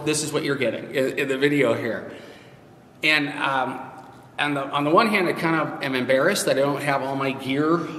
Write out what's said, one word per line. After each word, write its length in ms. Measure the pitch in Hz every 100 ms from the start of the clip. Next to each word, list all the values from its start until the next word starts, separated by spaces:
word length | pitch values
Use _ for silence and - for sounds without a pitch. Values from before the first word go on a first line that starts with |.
this 180 | 151 147
is 100 | 151
what 120 | 147
you're 100 | 147
getting 400 | 135 117 101 -
in, 240 | 139 175 165
in 100 | 139
the 100 | 131
video 360 | 143 143 120
here. 380 | 113 - 98 - - - - - - - - - -
And, 280 | 156 151 143
um, 500 | - 139 135 127 127 - - - - - -
on 160 | 147
the, 100 | 143
on 200 | 139 143
the 60 | 147
one 180 | 180 226
hand, 200 | 208 170
I 40 |
kind 240 | - 165 160
of 260 | 139 -
am 140 | 139 131
embarrassed 500 | 123 135 160 202 -
that 120 | 135
I 20 |
don't 220 | 139 139
have 200 | 143 139
all 140 | 131 139
my 160 | 135
gear, 480 | 123 123 135 156 170 160